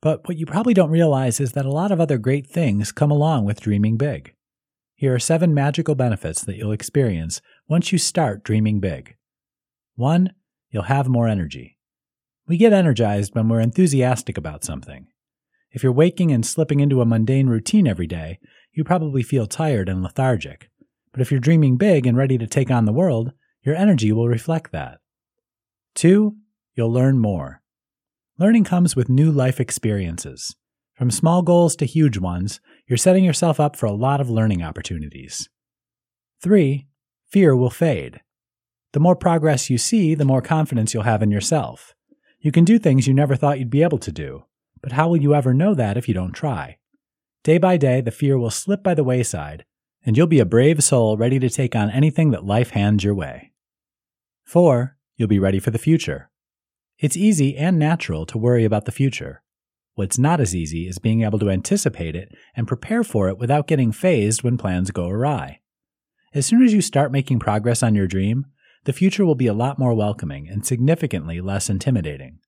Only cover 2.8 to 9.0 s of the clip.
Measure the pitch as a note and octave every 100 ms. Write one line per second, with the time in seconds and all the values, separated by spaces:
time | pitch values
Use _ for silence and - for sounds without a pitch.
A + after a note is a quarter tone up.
2.8 | G2+ - D3 D3 D3+ D3+ G2+ G#2 - G#2
3.8 | G#2+ A2+ D3 G#2+ - _ _ _ _ _
4.8 | _ _ C#3 B2 - D#3+ F3 D3 C#3 D3
5.8 | D#3 C#3+ B2 G2+ E2 D#2+ - F#2 G#2 G#2+
6.8 | - C#3+ B2+ F2 D#2+ - _ _ _ D#3+
7.8 | - F3 - - C#3+ G2+ - A2 G#2+ G#2+
8.8 | F#2+ C#2